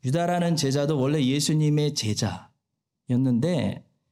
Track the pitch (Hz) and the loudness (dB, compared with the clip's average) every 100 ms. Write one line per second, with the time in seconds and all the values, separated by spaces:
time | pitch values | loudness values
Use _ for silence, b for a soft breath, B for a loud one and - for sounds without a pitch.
0 | 127 156 175 175 175 160 135 139 143 151 | -2 0 0 0 0 0 0 0 0 0
1 | 131 156 127 139 151 156 151 147 147 147 | 0 2 0 0 0 0 2 2 0 -2
2 | 113 104 101 87 - _ _ _ _ _ | -4 -2 -4 -6 -16 _ _ _ _ _
3 | - 123 131 120 156 170 98 92 - _ | -2 0 2 2 0 0 -2 -6 -14 _
4 | _ | _